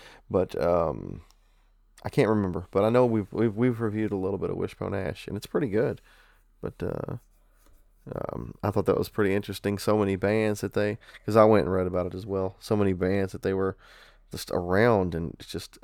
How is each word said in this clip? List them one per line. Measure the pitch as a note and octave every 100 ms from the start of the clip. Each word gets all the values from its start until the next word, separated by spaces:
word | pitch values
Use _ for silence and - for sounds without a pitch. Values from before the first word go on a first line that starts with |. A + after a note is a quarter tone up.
| - - -
But, | G2 F#2 -
um, | E2+ F2 E2 A#1+ G1+ G1+ - _ _ _ _ _ _ _
I | -
can't | - A2
remember. | A2 G2 F2 F2
But | G2
I | G#2+
know | A#2+ B2
we've, | A2 F#2+
we've, | - A2+
we've | G2+ B2+ A2+
reviewed | A2+ G#2 G#2+
a | G2+
little | F#2+ G2
bit | F2+
of | F2+
Wishbone | F2+ - G2
Ash, | G2 F#2+ - -
and | G2+
it's | -
pretty | - C#3
good. | G2+ C3+ F#2+ _ _ _ _ _ _
But, | G2+ -
uh, | F#2 G1+ - A#2+ _ _ _ _ _ _ _ _ -
um, | - - - A1+ -
I | G#2
thought | G#2 F#2+
that | -
was | F#2
pretty | - G2+
interesting. | G2 G2+ G2 G2+ G2+
So | - G#2+
many | G2 F#2+
bands | G2 A2 G#2+ G#2
that | G2+
they, | - G#2 G#2 - -
'cause | - A2
I |
went | G#2+ G#2+
and | C#2+
read | F#2+ F#2
about | F2+ F2+
it |
as | F#2 F#2+
well. | F#2+ F#2+ -
So | - G#2+
many | G2+
bands | F#2 F#2 G2 F#2+
that | -
they | G2
were | F#2+ F#2+ - - - - _ _
just | F#2+ -
around, | - F2 F#2 A#2+ G#2+ F#2
and | E2 E2 -
it's | -
just, | F2 - -